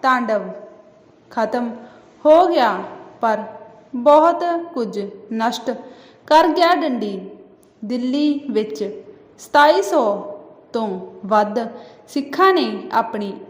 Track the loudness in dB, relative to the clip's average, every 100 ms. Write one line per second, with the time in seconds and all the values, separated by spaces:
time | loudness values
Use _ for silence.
0 | 2 0 0 -4 -4 -14 -18 -20 -20 _
1 | _ _ _ -4 -2 -2 -6 -10 -18 -20
2 | -20 _ 4 6 6 2 2 0 -8 -16
3 | -20 -4 -2 -2 -6 -14 -20 -20 -12 -2
4 | 6 6 6 2 -2 -4 -6 -6 -6 -6
5 | -10 -12 -10 -4 -2 -4 -6 -8 -10 -20
6 | -20 -20 4 4 4 4 2 2 0 -4
7 | -4 -8 -12 -18 -20 _ _ _ -6 -4
8 | -2 0 0 0 -2 -2 -2 -6 -8 -8
9 | -16 -20 -20 -20 0 4 6 4 2 0
10 | 0 -2 -6 -14 -18 -20 _ -6 -6 -6
11 | -10 -14 0 0 2 -2 -8 -12 -20 -20
12 | -8 -8 -6 2 4 4 0 -4 -4 -4
13 | -2 -6 -8 -10 -14